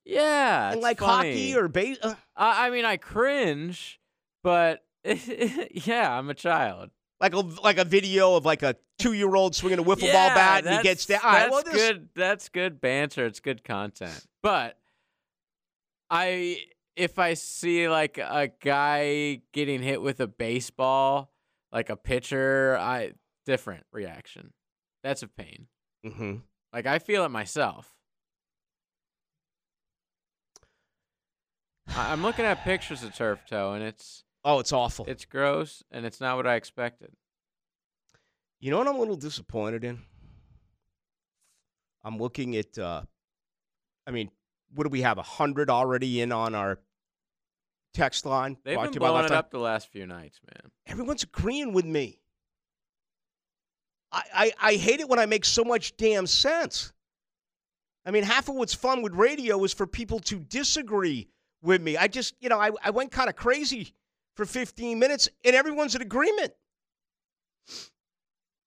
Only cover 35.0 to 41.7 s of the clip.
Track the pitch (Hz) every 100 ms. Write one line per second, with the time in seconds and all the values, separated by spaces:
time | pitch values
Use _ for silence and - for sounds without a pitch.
35 | 113 127 - 135 143 151 156 - _ 120
36 | 117 - 131 127 123 117 - - 120 -
37 | - _ _ _ _ _ _ _ _ _
38 | _ _ _ _ _ _ 131 175 277 269
39 | 226 175 147 143 - 113 107 113 120 120
40 | - - - - _ _ _ _ _ _
41 | _ _ _ _ _ _ _